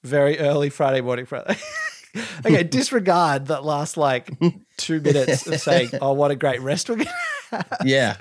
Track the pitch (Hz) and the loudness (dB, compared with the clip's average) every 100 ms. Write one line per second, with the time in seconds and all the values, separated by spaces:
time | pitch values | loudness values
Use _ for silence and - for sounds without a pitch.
0 | 123 143 143 147 147 147 143 - 143 135 | 0 2 4 2 2 2 0 0 2 2
1 | 123 123 127 139 - 214 622 622 622 - | 0 -4 -4 -8 -4 -4 -4 -8 -8 -10
2 | - 208 226 156 131 170 170 254 277 254 | -12 -10 -10 -4 4 4 4 0 0 0
3 | 190 175 165 139 139 147 147 147 151 - | 2 4 4 2 -2 -4 -2 -2 -4 0
4 | 143 127 - 151 170 - _ - - 160 | 2 2 -4 -4 -4 -4 _ -12 -4 0
5 | 147 143 131 147 - 160 - 175 120 - | 2 2 2 0 -2 -4 2 2 2 -2
6 | 139 139 143 139 147 127 131 156 - 226 | 0 2 2 2 -2 -2 -2 -4 -2 -4
7 | 622 719 679 571 - - - - 131 135 | -4 -4 -6 -8 -8 -10 -8 -2 2 2
8 | 117 98 | 2 -2